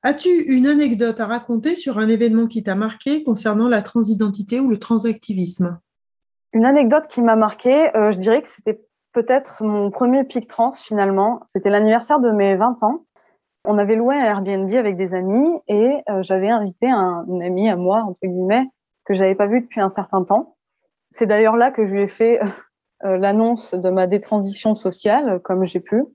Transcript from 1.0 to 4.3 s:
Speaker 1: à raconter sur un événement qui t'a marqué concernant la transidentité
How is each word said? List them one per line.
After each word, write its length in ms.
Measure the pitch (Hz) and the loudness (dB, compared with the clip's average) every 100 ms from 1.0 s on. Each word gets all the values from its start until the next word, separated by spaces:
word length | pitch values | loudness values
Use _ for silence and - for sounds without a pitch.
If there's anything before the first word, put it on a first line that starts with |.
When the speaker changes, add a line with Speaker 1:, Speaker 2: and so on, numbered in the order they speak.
| 233 220 | -2 -2
Speaker 1:
à 80 | 214 | -4
raconter 480 | 233 233 226 233 | -6 -4 -4 -2
sur 240 | 339 - 208 | -4 -4 -2
un 80 | 220 | 0
événement 400 | 226 233 226 226 | 2 2 2 0
qui 160 | 226 | -4
t'a 140 | 202 190 | -4 -4
marqué 480 | 220 214 - 302 | -4 -6 -4 -4
concernant 440 | 302 214 220 208 240 | -2 -2 0 0 2
la 140 | 226 | 0
transidentité 760 | 208 233 214 214 214 | 0 -2 0 0 -2